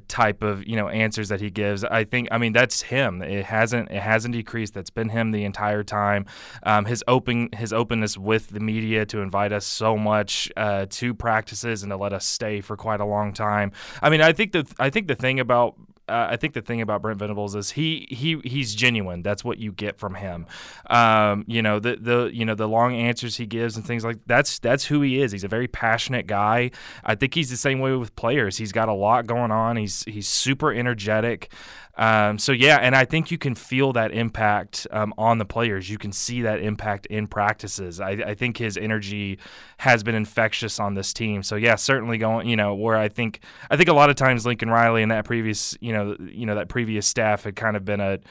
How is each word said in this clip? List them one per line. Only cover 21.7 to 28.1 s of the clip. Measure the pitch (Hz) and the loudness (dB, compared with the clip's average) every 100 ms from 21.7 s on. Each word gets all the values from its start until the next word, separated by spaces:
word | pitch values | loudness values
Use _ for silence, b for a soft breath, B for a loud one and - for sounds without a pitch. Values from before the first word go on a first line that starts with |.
| 104 | 0
the, | 117 | 0
the, | 117 113 120 120 | -2 0 2 2
you | 117 | -2
know, | 113 107 | -2 0
the | 107 | 0
long | 110 123 120 | 2 2 2
answers | 117 120 120 107 | 0 -2 -4 -8
he | 110 | -6
gives | 113 117 110 | -4 -4 -4
and | 107 | -6
things | 117 | -4
like, | 113 113 - | -4 -6 2
that's, | 120 147 - | 2 2 0
that's | - 139 - | 0 0 2
who | 147 | 2
he | 143 131 | 2 2
is. | 131 | 0
He's | 101 | -2
a | 95 | -4
very | 110 123 | -2 -4
passionate | - 113 113 - 123 90 | -2 0 0 0 -4 -2
guy. | 101 104 120 123 B B B | 0 2 2 0 B B B
I | - | -4
think | 110 135 | 0 0
he's | 170 135 | 0 -2
the | 123 | 0
same | 143 131 | 0 0
way | 131 | 0
with | 131 113 | 0 -4